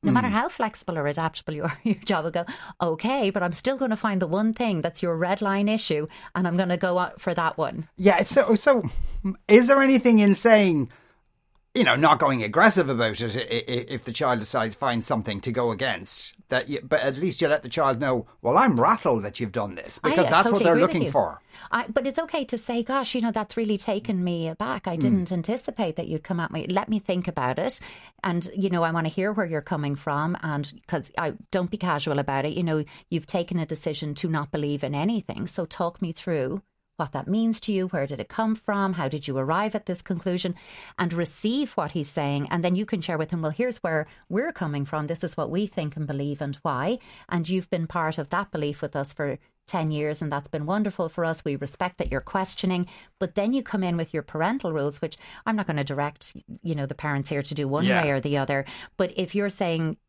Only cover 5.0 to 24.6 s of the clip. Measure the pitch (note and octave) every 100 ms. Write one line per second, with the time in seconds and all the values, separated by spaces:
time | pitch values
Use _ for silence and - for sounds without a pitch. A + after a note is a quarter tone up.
5 | F3 E3 F3 G3 G#3 G3 G3+ A3 - D3+
6 | D#3 - - - F3+ F3 F#3 F3 F#3 F3+
7 | F3+ - - E3+ D#3+ - D3+ A#2+ D#3+ -
8 | F#3 F3+ G3+ - - A3 - C4 D#3+ -
9 | - - F#3+ F#3+ - G#3+ B3 C#4 C4+ C4
10 | B3 A3+ G#3 G3 A#3 G#3+ G3 D#3 B2 -
11 | _ _ _ _ _ _ _ - B2 A#2+
12 | D#3 D3+ D3 C3 G#2+ G#2+ G#3+ F#3+ C#3+ B2
13 | A2+ G#2 A#2 A2 A#2+ A#2 - B2 A#2+ C3+
14 | - A2+ C#3 A#2+ G#2+ B2+ A2+ G#2 C3+ A#2
15 | G#2+ A#2+ G#2+ G2+ - A#2+ A#2+ G#2 C3 G2
16 | - - - - _ B2+ - C#3+ C3 D3+
17 | C3 C3+ F3+ - D#3 D3 C3 E3 C#3+ A#2+
18 | C3+ B2+ - _ A#2 D3+ B3+ B2+ C3+ A3
19 | E3 A#2 G#2 - A2+ G#2 G2+ F2+ - -
20 | - D4 E3+ D#3+ G#3+ G#3 F3 E3 F3 F3+
21 | D3+ C#3+ F2+ - _ - - A3+ - A3
22 | C4 C4+ E4 D#4+ C4 A#3 - A#3+ A#3 C4+
23 | B3 B3+ A#3 A3 G#3 - A3 G3+ - G3+
24 | G#3+ F#3+ F3+ E3+ D#3+ D#3+